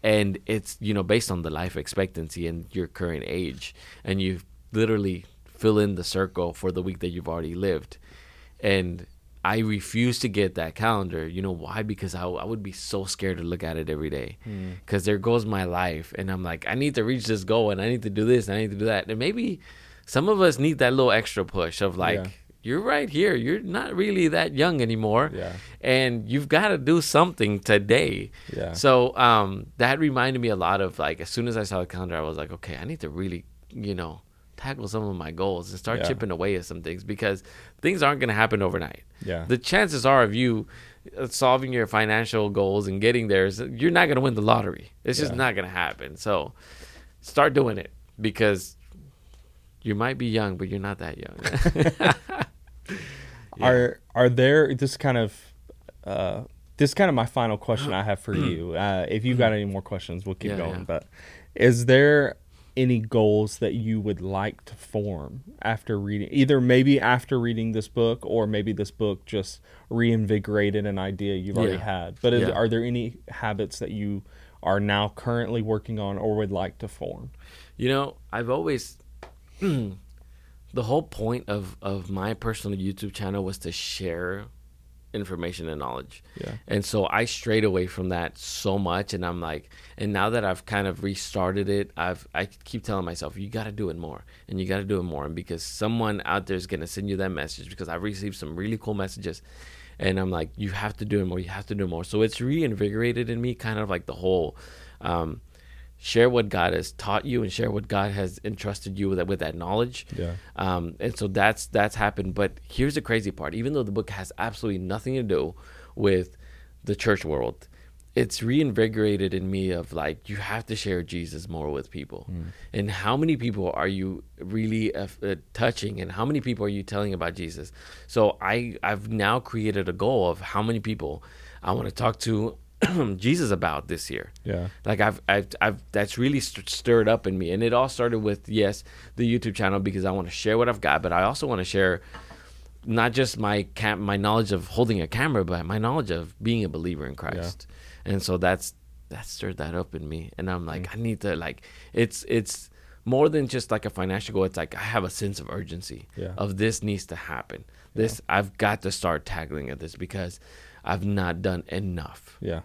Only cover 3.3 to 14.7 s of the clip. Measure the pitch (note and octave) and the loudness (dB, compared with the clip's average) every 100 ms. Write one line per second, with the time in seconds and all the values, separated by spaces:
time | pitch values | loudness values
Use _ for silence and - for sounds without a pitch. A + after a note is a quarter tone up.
3.3 | F2 E2+ B1+ - - - - - F#2+ F#2 | -4 -4 -6 -14 -16 -20 -12 -4 0 0
4.3 | F#2 - - - A2 A2 A2 G2 F2 - | -2 -10 -20 -6 0 2 4 0 -2 -8
5.3 | - - - A2 G#2+ G#2 F#2 F2 F#2+ F#2+ | -20 -20 0 4 6 4 0 -4 -2 -2
6.3 | - F2 E2+ F#2+ F2+ F2+ F2+ F2+ F2 E2+ | 0 -4 -2 -4 -2 -4 -4 -6 -6 -6
7.3 | E2 D#2+ F2 G2 D#2+ - - - - - | -6 -4 -2 0 0 -4 -20 -20 -20 -20
8.3 | - - - G#2 G2 F2+ F2 F2 - - | -20 -20 -4 0 2 0 -6 -12 -20 -20
9.3 | - F#2 G#2+ A2 G#2 - A2+ B2 A#2+ B2 | -2 0 2 2 0 -2 0 2 2 -2
10.3 | G2+ F#2+ F2 D#2+ - A2 A2 F#2 E2+ D#2+ | 2 2 0 -6 0 0 2 -2 -4 -6
11.3 | F2 F#2+ F2 D#2+ A2 G#2+ G2+ F#2+ F2 F2+ | -4 -4 -6 -6 -6 -4 -4 -6 -4 -4
12.3 | F2+ G2+ A2+ G2 F#2 - G2+ F#2+ - F#2+ | -4 -6 -6 -8 -10 -6 -4 -4 -4 -2
13.3 | F2 E2+ F2 D#2+ D#2+ D#2 D2+ D2+ C#2+ A#1 | -2 -4 -4 -4 -4 -4 -2 -2 -4 -6
14.3 | - A2+ G2+ F#2 | -10 -10 -8 -8